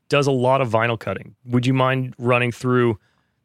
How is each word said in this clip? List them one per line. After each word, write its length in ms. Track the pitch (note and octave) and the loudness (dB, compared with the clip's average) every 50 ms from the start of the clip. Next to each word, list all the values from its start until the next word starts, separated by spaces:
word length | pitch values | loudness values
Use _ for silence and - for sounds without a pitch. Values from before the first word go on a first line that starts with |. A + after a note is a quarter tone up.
| _ - | _ -2
does 200 | - C#3+ C#3+ C#3+ | 0 2 2 2
a 20 | |
lot 300 | C3+ B2+ A#2+ B2 C3 C#3 | 0 2 2 2 2 2
of 100 | C3+ A2+ | 0 0
vinyl 260 | G#2+ A2 A2+ A#2+ A#2 | 0 2 2 0 -2
cutting. 380 | A2 - G2+ F#2+ - - - - _ - | -4 -6 -8 -8 -8 -10 -16 -20 _ -8
Would 200 | B2 A#2+ B2+ B2 | -2 -2 0 2
you 80 | C3 C3 | 2 2
mind 400 | C3 B2+ C3 C3 C3 B2+ B2+ - | 2 2 0 0 -2 -4 -8 -8
running 360 | - A#2+ A#2+ B2 A#2+ B2 A#2+ | -4 -2 0 0 2 0 -2
through 480 | A2+ - - B2+ B2 B2 A#2+ A#2+ G#2+ - _ _ _ _ _ _ _ _ | -4 -4 -2 0 2 2 2 2 0 -4 _ _ _ _ _ _ _ _